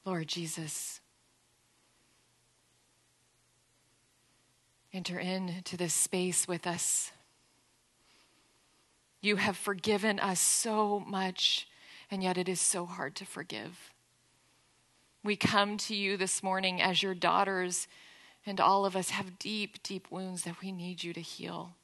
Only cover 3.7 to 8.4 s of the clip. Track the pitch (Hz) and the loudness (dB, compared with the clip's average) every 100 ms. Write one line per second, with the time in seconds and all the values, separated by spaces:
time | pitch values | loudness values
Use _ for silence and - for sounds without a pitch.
3.7 | _ _ _ _ _ _ _ _ _ _ | _ _ _ _ _ _ _ _ _ _
4.7 | _ _ 190 170 180 180 190 180 175 - | _ _ -6 -4 -2 -2 -2 -2 -4 -6
5.7 | 175 175 - - 190 180 170 - 170 180 | -4 0 2 2 2 2 0 0 -2 -2
6.7 | 175 - - - - _ _ _ _ _ | -2 0 0 -2 -10 _ _ _ _ _
7.7 | _ _ _ _ _ _ _ | _ _ _ _ _ _ _